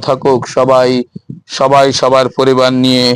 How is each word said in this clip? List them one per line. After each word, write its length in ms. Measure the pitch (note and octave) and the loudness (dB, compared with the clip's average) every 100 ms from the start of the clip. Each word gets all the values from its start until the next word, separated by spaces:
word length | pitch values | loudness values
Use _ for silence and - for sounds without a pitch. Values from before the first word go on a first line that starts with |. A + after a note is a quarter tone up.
| B2+ | -2
থাকুক 340 | C3 C#3+ B2+ - - | -2 0 -2 -2 -2
সবাই। 340 | C3 C3 B2+ B2+ B2 - - - - - | 2 2 2 -2 -4 -12 -18 -20 -14 -4
সবাই 280 | C3 C#3 C#3 B2 | 0 2 2 0
সবার 260 | C3 C3 B2+ - | 0 0 0 0
পরিবার 360 | C3+ B2+ B2+ B2+ | 0 2 0 0
নিয়ে 220 | B2+ B2+ B2 | 0 0 0